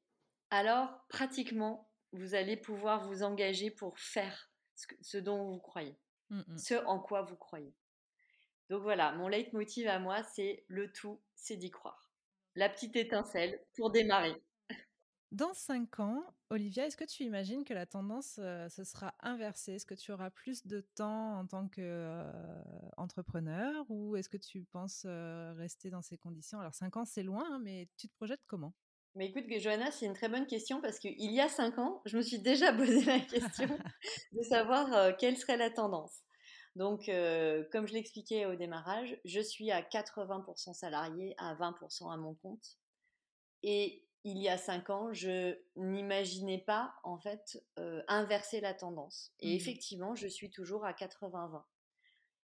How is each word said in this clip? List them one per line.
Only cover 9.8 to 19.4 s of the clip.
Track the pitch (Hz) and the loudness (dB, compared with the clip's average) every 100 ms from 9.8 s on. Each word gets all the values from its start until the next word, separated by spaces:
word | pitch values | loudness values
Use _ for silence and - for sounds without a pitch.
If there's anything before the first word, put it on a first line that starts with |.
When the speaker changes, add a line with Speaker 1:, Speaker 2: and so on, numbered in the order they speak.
| 226 | 2
Speaker 1:
à | 190 | 2
moi, | 185 202 | 2 0
c'est « | 226 - 202 202 - | -2 -2 -2 -2 -6
Le | 185 202 | -6 -6
tout, | - 208 208 _ - | -6 -10 -12 _ -14
c'est | - 208 | -8 -6
d'y | 180 | -8
croire ». | - - - _ _ _ _ _ 175 | -8 -14 -14 _ _ _ _ _ 4
La | 196 | 4
petite | 196 226 233 | 4 0 2
étincelle | 226 214 - 180 175 - - - | 4 2 2 2 0 0 -10 0
pour | 220 | 4
démarrer. | 220 214 196 165 - _ _ - - - _ _ _ - | 6 8 6 6 -2 _ _ -14 -14 -14 _ _ _ -10
Speaker 2:
Dans | 202 330 | -2 -2
cinq | 381 - 254 233 - | -2 -2 -2 -2 -2
ans, | 208 254 359 - - | -2 -2 -6 -12 -4
Olivia, | 220 208 196 294 | -2 -2 0 -2
est-ce | - | -2
que | |
tu | 311 - | -8 -4
imagines | 247 202 190 262 | -4 -2 -2 -2
que | 285 | -4
la | 202 175 | -4 -4
tendance, | 196 196 214 - - | -6 -4 -4 -6 -8
euh, | 190 175 170 | -6 -6 -8
se | - | -10
sera | 190 - 190 - | -12 -8 -10 -6
inversée ? | - 247 | -6 -4